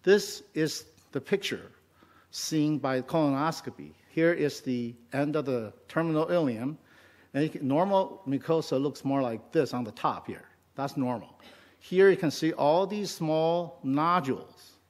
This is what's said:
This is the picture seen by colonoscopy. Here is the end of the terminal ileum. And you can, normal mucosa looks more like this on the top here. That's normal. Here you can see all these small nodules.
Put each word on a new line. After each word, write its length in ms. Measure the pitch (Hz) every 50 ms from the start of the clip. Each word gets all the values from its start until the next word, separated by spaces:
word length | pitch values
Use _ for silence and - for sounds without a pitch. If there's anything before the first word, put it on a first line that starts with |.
| -
This 400 | 185 202 208 196 - - - - - _
is 320 | 156 160 147 - - - - _ _ _ _
the 80 | - 139
picture 520 | - - 202 - - - - - - - - _ _ _ _ _ - _ _ - _ _
seen 480 | - - - - 160 156 147 151 156
by 240 | 135 127 135 131 127
colonoscopy. 920 | 123 - - 165 156 143 135 135 151 160 160 - - 127 - - 73 76 - _ _ _
Here 220 | - 160 165 170
is 300 | 175 - 147 143 139 -
the 320 | - 135 127 120 120 117 120 - - _
end 240 | - 135 147 151 151
of 100 | 156 135
the 280 | 139 127 120 110 101 - - _
terminal 400 | - - 160 165 165 156 156 156
ileum. 500 | 170 175 175 160 131 113 110 120 139 160 - _ _ - - - - _ _ - _ -
And 100 | 135 156
you 60 | 151
can, 180 | - 143 147
normal 540 | 131 139 156 185 202 196 190 190 - - - -
mucosa 520 | - 139 131 - - 165 160 156 - 139 131
looks 240 | 139 147 135 - -
more 200 | 135 139 139 131
like 280 | 120 113 107 - -
this 220 | - 165 139 - -
on 100 | 123 120
the 80 | 107
top 360 | - - - 156 - - -
here. 180 | - 101 - - - _ _ _ _ _
That's 220 | - 135 135 -
normal. 380 | 147 131 127 123 107 - - - _ - - - - - - _ _
Here 320 | - - 185 185 196 196
you 60 | 180
can 120 | - 180 147
see 240 | - - 165 160 156
all 320 | - 143 147 156 175 196
these 240 | 185 208 208 202 180
small 680 | - - 165 156 156 160 160 165 170 175 170 - - -
nodules. 920 | - 135 135 147 156 170 175 180 139 131 113 - - - - - - - - _ _